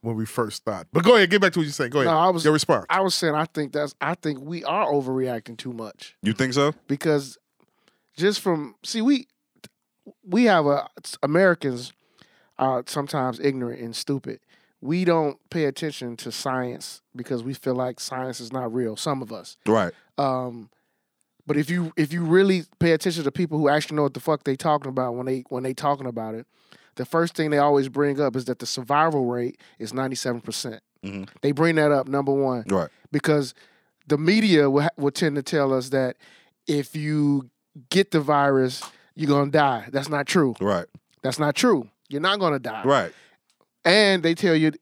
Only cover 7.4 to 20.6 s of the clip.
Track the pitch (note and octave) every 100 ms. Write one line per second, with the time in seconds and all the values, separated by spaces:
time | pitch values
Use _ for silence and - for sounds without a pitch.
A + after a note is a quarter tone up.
7.4 | _ _ _ _ _ _ _ - F#3 G3+
8.4 | G3 E3 C#3+ - - A3+ A3+ C#4 - _
9.4 | _ _ - _ _ _ - _ G3+ F#3+
10.4 | A#3+ F3+ C#3+ C#3+ - - - - C#3+ D#3
11.4 | F#3+ E3+ C#3 A#2+ B2 _ _ _ _ _
12.4 | _ _ C3 B2+ B2+ D3+ C#3 D3+ B2+ A2+
13.4 | C#3 C3 A#2+ B2 A#2 A2+ - C#3 C3+ A2+
14.4 | _ _ _ _ B2+ E3+ F3+ E3 D3+ -
15.4 | _ E3+ D3 C3+ D#3+ C#3 B2 A#2 A#2+ -
16.4 | C#3 B2+ B2 A#2+ - - _ B2 A#2+ B2
17.4 | A#2 C3+ - B2+ B2+ A#2+ - C3 C3 A#2+
18.4 | A#2 C3 B2 A#2+ A#2 G#2+ D#3+ C3+ A#2 A2
19.4 | E2+ - - A2 F2 - _ - C#3 B2+
20.4 | B2+ A#2